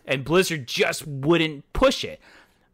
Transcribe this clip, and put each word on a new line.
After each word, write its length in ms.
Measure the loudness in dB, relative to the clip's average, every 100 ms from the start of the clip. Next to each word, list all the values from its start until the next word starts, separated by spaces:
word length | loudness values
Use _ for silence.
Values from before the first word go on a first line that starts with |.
| -4
and 200 | -4 2
Blizzard 420 | 2 2 -2 -6
just 400 | -2 -2 -2 -8
wouldn't 640 | -4 2 4 2 -4 -8
push 320 | 2 2 2
it. 160 | -4 -12 _ -20 _ _ _